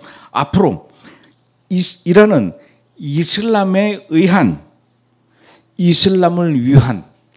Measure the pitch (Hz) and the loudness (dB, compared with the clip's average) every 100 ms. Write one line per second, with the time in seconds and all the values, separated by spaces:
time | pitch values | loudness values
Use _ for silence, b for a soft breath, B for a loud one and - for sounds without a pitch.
0 | B B B 117 - - 156 90 - B | B B B -4 -2 0 0 -2 -12 B
1 | B B B B _ _ - 180 180 - | B B B B _ _ -6 -4 -4 -6
2 | 170 190 214 160 127 - b b b - | 0 4 4 2 -2 -8 b b b -16
3 | 147 147 170 - 226 214 190 190 208 196 | -8 -4 -4 -4 -2 -2 0 0 -2 -4
4 | - 160 180 190 113 73 - _ _ _ | -2 0 2 2 2 -2 -12 _ _ _
5 | _ _ _ b b b b - 175 160 | _ _ _ b b b b -4 0 2
6 | 190 185 175 175 170 135 123 139 123 98 | 2 2 0 0 -2 -2 2 2 2 -4
7 | - _ _ | -12 _ _